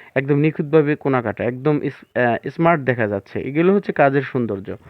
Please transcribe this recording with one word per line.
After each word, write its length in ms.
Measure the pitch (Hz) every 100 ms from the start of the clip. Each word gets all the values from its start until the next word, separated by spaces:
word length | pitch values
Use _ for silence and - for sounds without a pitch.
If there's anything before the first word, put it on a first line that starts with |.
| -
একদম 240 | 135 135 143
নিখুঁতভাবে 580 | 156 156 147 156 147 147
কোনা 260 | 143 127
কাটা, 220 | 113 101
একদম 360 | 113 127 147 147
ইস-, 360 | 143 - - 117
আহ, 320 | 120 113 139
স্মার্ট 300 | - 170 165
দেখা 240 | 131 120 104
যাচ্ছে। 320 | 98 - 104
এগুলো 340 | 131 147 180
হচ্ছে 180 | 202 196
কাজের 300 | 185 143 139
সৌন্দর্য। 540 | 127 127 113 101 69 92